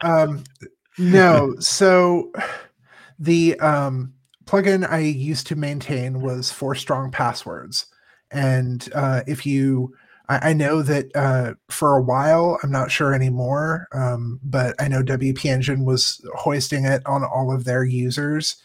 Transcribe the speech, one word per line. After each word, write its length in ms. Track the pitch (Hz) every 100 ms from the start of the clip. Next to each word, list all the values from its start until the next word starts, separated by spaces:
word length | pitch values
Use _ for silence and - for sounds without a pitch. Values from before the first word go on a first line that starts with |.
Um, 420 | 170 165 156 147 - _ - - _ -
no. 580 | 180 190 180 160 139 -
So 720 | - - 196 185 180 175 - - - - - _ _ - - -
the, 400 | 156 170 165 -
um, 540 | 156 147 139 131 127 - _ _ -
plugin 440 | 202 196 190 185
I 100 | 160
used 480 | 156 139 139 147 -
to 80 | 151
maintain 680 | 147 143 131 139 127 131
was 300 | 131 127 127
for 240 | - 135 139
strong 360 | - 131 151
passwords. 720 | 131 123 - - 73 76 - - _ _ _ _
And, 560 | 139 135 131 127 123 -
uh, 280 | 147 139 131 127
if 180 | 139 143
you, 480 | 139 135 131 127 - _ _ -
I, 220 | 135 147
I 40 |
know 280 | 156 143 156
that, 340 | 143 143 139 147
uh, 380 | 139 131 123 - _
for 260 | - 151 139
a 60 |
while, 560 | 127 127 147 165 175 170
I'm 80 | 139
not 180 | 135 -
sure 220 | - 143
anymore, 760 | 135 131 123 123 139 156 160 175
um, 460 | - 127 123 120 127
but 320 | 139 131 127 -
I 60 | 147
know 160 | 131
W 300 | 131 131 135
P 140 | 135 147
Engine 380 | 131 131 135 131
was 400 | 127 - - - -
hoisting 500 | 147 143 131 147 135
it 180 | 131 131
on 180 | 139
all 280 | 135 131 131
of 100 | 131 123
their 180 | 123
users, 720 | 127 127 123 123 147 151 156 -